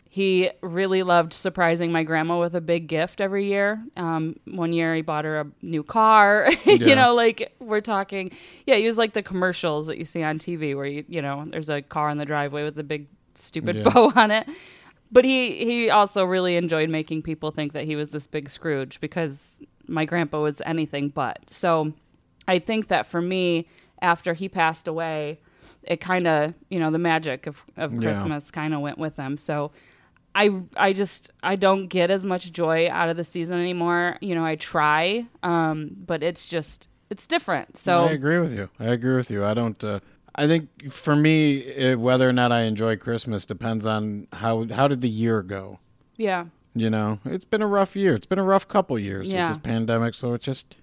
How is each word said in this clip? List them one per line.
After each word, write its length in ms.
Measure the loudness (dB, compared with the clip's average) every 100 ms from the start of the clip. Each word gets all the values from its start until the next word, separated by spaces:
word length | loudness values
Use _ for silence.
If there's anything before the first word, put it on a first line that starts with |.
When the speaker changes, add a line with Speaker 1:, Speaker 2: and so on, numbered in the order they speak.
| _
Speaker 1:
He 420 | -2 2 4 2 -2
really 420 | -8 -2 0 2
loved 300 | 4 4 4
surprising 580 | -2 -6 0 2 2 0
my 120 | 0
grandma 340 | 0 0 0 0
with 160 | 0
a 60 | -2
big 260 | -2 -2 0
gift 340 | -2 -2 -2
every 240 | -4 -2 0
year. 360 | 0 0 -2 -10 -8
Um, 400 | -4 -2 -4 -8
one 300 | -12 -6 -2
year 200 | 0 0
he 60 | -2
bought 240 | -4 -4
her 160 | -4 -4
a 60 | -6 -10
new 200 | -6 -6
car. 680 | -2 2 6 8 8 6 4 4
<laughs> 80 | 6
You 100 | 8
Speaker 2:
Yeah. 180 | 8 8
Speaker 1:
know, 180 | 8
like, 400 | 6 4 2 -8 -10
we're 200 | -4 -4
talking, 500 | -2 -4 -4 -6 -8 -12 -20 -8 2
yeah, 100 | 4
he 100 | 4
was 120 | 2
like 160 | 0
the 80 | 0
commercials 640 | -4 -2 0 0 -2 -2 -4
that 100 | -8
you 80 |
see 180 | -8 -4
on 160 | -4 -4
T 180 | -6 -6
V 180 | -4
where, 100 | -4
you, 200 | -6 -8 -8
you 140 | -6
know, 240 | -6 -6 -8
there's 220 | -8 -6
a 100 | -6
car 300 | -4 -4 -2
in 80 | -2
the 80 | -4
driveway 360 | -4 -4 -4
with 160 | -6 -8
a 40 |
big 220 | -8 -8 -10 _ _
stupid 420 | -16 -10 -6 -4 0
Speaker 2:
Yeah. 60 |
Speaker 1:
<laughs> 60 | 4
bow 240 | 6 6
on 160 | 6 4
it. 160 | 2 -2 -16 -20 -20 -20 _ _
But 140 | 4
he, 400 | 6 2 0 -2
he 240 | -2 0 4
also 380 | 4 4 2 2
really 300 | 2 2 0
enjoyed 340 | 0 0 0
making 320 | -2 -4 -6
people 280 | -6 -6 -6
think 220 | -4 -6
that 120 | -6
he 120 | -6 -4
was 160 | -6
this 140 | -8 -8
big 240 | -10 -10
Scrooge 500 | -10 -4 -4 -6 -10
because 600 | -8 -4 -6 -6 -14 -16 -20 _ -8
my 180 | -4
grandpa 380 | -2 -2 -2 -2
was 180 | -2 -4 -6
anything 420 | -4 -4 -4 -4
but. 300 | -4 -6 -6 -14
So 460 | -4 0 2 0 -8 _ _ _ _ -2
I 120 | 0
think 300 | 0 -4 0
that 180 | -2 0
for 160 | -4
me, 440 | -2 0 0 0 -4 _ _ -4
after 320 | 0 0 -2
he 160 | -6 -6
passed 360 | 0 0 0 -6
away, 540 | -6 -4 -4 -6 -10 _ _ -20 _
it 180 | -6 -6
kinda, 520 | 0 0 2 2 0 -4 -8
you 100 | -2
know, 120 | 0
the 80 | 0
magic 480 | 2 0 -2 -6 -8
of, 180 | -14 -18 -8
of 160 | -6
Speaker 2:
Yeah. 60 | -2
Speaker 1:
Christmas 500 | -2 -2 -4 -6 -8
kinda 280 | -8 -4 -4
went 200 | -4 -6
with 180 | -8 -8
him. 220 | -8 -8
So 320 | -6 -4 -4 _ _ _ _ _ _
I, 280 | 2 4 2 -6 0
I 160 | 0
just, 360 | 2 -2 -6 -12 _
I 140 | -4 2
don't 320 | 2 2 0
get 220 | 0 2
as 140 | 0
much 280 | 0 -6 -6
joy 360 | -4 0 2 2
out 220 | 0 -2
of 80 | -2
the 60 |
season 340 | -6 -6 -4 -2
anymore. 560 | -2 -2 0 2 0 -4
You 120 | -4
know, 80 | -2 -2
I 100 | -4
try, 720 | -4 0 2 4 2 -2 -6 -6
um, 480 | -2 0 0 -2 -6 -12 -6
but 160 | -4
it's 260 | -4 -6 -6
just, 400 | -6 -6 -14 -20 _ -14
it's 160 | -10 -2
different. 500 | -2 -2 -4 -4 -6
So 280 | 2 4
Speaker 2:
I 80 | 4
agree 260 | 2 2 2
with 160 | 0
you. 160 | -4 -8 -6
I 60 | -2
agree 280 | 0 2
with 160 | 0 0
you. 140 | -2
I 80 | 0
don't, 320 | 0 -2 -4
uh, 160 | -6 -6 -8 _ _
I 120 | -2 2
think 440 | 2 0 _ -16
for 240 | -8 2
me, 440 | 4 6 6 4 2
it, 420 | -4 0 2 2
whether 260 | 2 4 4
or 60 |
not 180 | 4 4
I 120 | 2
enjoy 340 | 2 0 0 -2
Christmas 480 | -2 -6 -4 -6
depends 400 | -6 -8 -4 -4
on 420 | -2 -2 -2 -6 -12
how, 340 | -6 -2 -2 -2
how 200 | 0 0
did 140 | 2
the 60 | -2
year 320 | 0 0 0
go? 380 | -2 -10 -10 -18 _ _ _ -4
Speaker 1:
Yeah. 300 | -2 -2 -6 _ _
Speaker 2:
You 140 | -2 0
know, 300 | 0 -2 -4 -6
it's 180 | -8
been 160 | -4 -2
a 60 | 0
rough 280 | 2 0
year. 200 | 2 2
It's 100 | 2
been 140 | 0 -2
a 40 |
rough 240 | 4 2 2
couple 320 | -2 0 -2
years 320 | -2 -6 -4
Speaker 1:
Yeah. 180 | -2 -2
Speaker 2:
with 80 | -4
this 40 |
pandemic. 520 | -4 -2 0 2 0
So 180 | -2 -4
it's 140 | -4 -4
just, 300 | -8 -10 -20